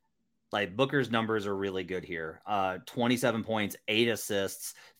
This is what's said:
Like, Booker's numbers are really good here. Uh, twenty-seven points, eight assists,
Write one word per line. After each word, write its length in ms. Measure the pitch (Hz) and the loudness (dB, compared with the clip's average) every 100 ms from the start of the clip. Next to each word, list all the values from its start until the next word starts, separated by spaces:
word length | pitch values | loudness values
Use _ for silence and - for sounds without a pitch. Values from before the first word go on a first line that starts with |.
| _ _ _ _ _ | _ _ _ _ _
Like, 260 | 107 101 101 | 0 0 2
Booker's 320 | 135 143 117 | 2 2 2
numbers 380 | 113 110 110 98 | 0 2 0 0
are 80 | 98 | -2
really 280 | 98 95 | -2 -2
good 220 | 90 92 90 | -4 -6 -6
here. 360 | 82 80 80 - | -6 -6 -10 -2
Uh, 320 | 104 95 92 - | 0 0 -2 -6
twenty-seven 580 | - 120 123 123 113 | 0 2 4 2 0
points, 320 | 107 110 101 - - | 0 -2 -2 -4 0
eight 200 | 107 117 | 2 2
assists, 680 | 107 - 101 95 - - - - | 0 -2 -2 -2 -6 -12 -14 -20